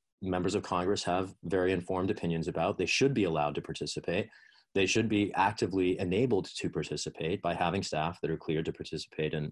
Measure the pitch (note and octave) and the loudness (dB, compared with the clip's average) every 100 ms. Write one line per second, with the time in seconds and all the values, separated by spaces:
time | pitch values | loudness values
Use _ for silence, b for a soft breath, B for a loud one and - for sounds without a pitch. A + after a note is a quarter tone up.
0 | _ - F#2+ F#2 F#2 G2 - F2+ F2+ G2+ | _ -8 -2 0 2 0 0 0 2 0
1 | - F2+ F#2+ - E2+ F#2+ F2+ F#2 F2 F#2 | 0 0 0 -6 -2 2 4 2 0 -2
2 | F#2 - E2+ E2 E2+ E2+ F2 - F2 - | 0 0 0 0 -2 0 0 0 0 4
3 | C3+ A#2 F#2 D#2+ D2 D2 - D#2 D2 - | 4 4 2 2 0 -2 -6 -8 -6 -6
4 | E2 F2 - B B B B G2 F#2+ A2 | -2 -2 -2 B B B B 0 2 4
5 | A2 G#2+ G2+ - F#2+ G#2+ G2+ F#2+ F#2 F#2 | 4 2 2 2 2 2 0 2 2 2
6 | F#2 F#2+ C3 G2+ F2+ - E2+ E2+ D#2 D2+ | 0 2 4 2 0 -4 -4 -4 -4 -6
7 | - - E2 G2+ E2+ E2+ F2 E2+ D#2 D#2 | -8 -6 -4 -2 -2 0 0 0 -2 -2
8 | D#2+ E2+ D#2 D#2+ - D#2 D#2 D2+ D#2 D#2 | -2 -2 -4 -4 -2 -2 -2 -6 -8 -8
9 | - - D#2 D#2 D2+ | -8 -4 -2 -2 -4